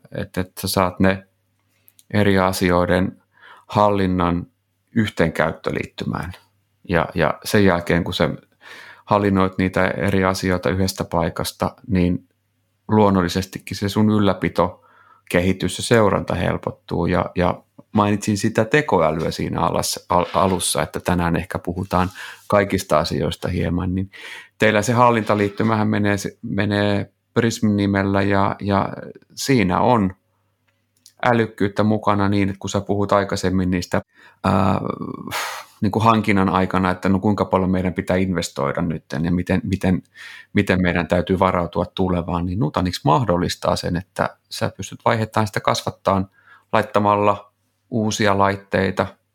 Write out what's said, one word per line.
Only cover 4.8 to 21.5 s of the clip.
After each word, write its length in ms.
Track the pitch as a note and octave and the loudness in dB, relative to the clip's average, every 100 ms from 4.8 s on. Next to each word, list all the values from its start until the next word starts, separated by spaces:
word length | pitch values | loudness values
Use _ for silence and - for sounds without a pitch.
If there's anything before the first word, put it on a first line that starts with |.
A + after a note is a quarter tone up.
| _ | _
yhteenkäyttöliittymään. 1400 | A#2 G#2 - E2+ - D#2 - - - - - - - - - _ _ _ _ - | -2 -2 0 0 2 -2 -2 -6 -6 -6 -8 -6 -6 -8 -14 _ _ _ _ -2
Ja, 180 | E2+ D#2 | 0 0
ja 240 | F2 D#2 - | 0 0 -2
sen 200 | - G#2+ | 0 4
jälkeen, 400 | F#2+ F2 - E2+ | 4 2 2 0
kun 100 | F2+ | 0
sä 160 | F2+ D#2+ - _ _ - - - - | 0 -2 -2 _ _ -20 -20 -20 -12
hallinnoit 540 | - G#2 G2+ G2 F#2+ - | 0 2 4 2 2 0
niitä 300 | F#2 F#2+ F#2 | 0 2 0
eri 360 | - F#2+ G2 | 0 0 2
asioita 460 | F#2 F#2+ F#2 F2+ - | 2 0 -2 0 0
yhdestä 340 | F#2+ F#2+ - | 0 -2 -2
paikasta, 680 | - E2+ E2 - - - F#2 - - | -4 -2 -2 -4 -8 -4 -6 -6 -2
niin 420 | F#2 F2+ F2+ - _ _ _ _ _ - | 0 2 0 -6 _ _ _ _ _ 0
luonnollisestikin 880 | A2 G2+ G2 F2 F#2+ F#2 - - G2 | 4 4 4 2 -2 -6 -10 -12 -6
se 120 | G2+ | -4
sun 220 | G#2+ G#2+ | 0 2
ylläpito – 720 | G#2+ G2 F#2 E2+ - F2 - _ _ _ _ - | 4 2 0 -2 0 -2 -2 _ _ _ _ -2
kehitys 480 | F2+ F2+ F#2+ F2+ - | 0 2 0 -4 -4
ja 40 | |
seuranta 500 | G2+ A#2 G#2 F#2 E2+ | 2 4 4 2 -2
helpottuu. 720 | F2 F2 E2+ - - - F2 F2 | -2 -2 -2 -6 -10 -8 -4 -2
Ja, 180 | F2+ F#2+ | 0 -2
ja 280 | - F2+ - _ _ - | 0 -2 -2 _ _ -4
mainitsin 460 | G#2+ G#2 G#2 - G#2 | 0 2 0 -2 -2
sitä 260 | A2+ A2 | 0 -2
tekoälyä 680 | A2 D3+ - F#2+ D#2+ D#2+ D#2+ | 0 0 2 2 2 0 -4
siinä 300 | - E2 E2 | -4 -4 -2
alas-, 460 | E2+ - - - - | -2 -2 -4 -6 0
al-, 180 | F2+ E2+ | 0 0
alussa, 480 | E2 F#2+ F#2 - - | 0 0 0 -2 -4
että 180 | D#2 - | -4 -4
tänään 360 | - F2 E2+ E2+ | -2 0 0 -2
ehkä 220 | E2+ | -4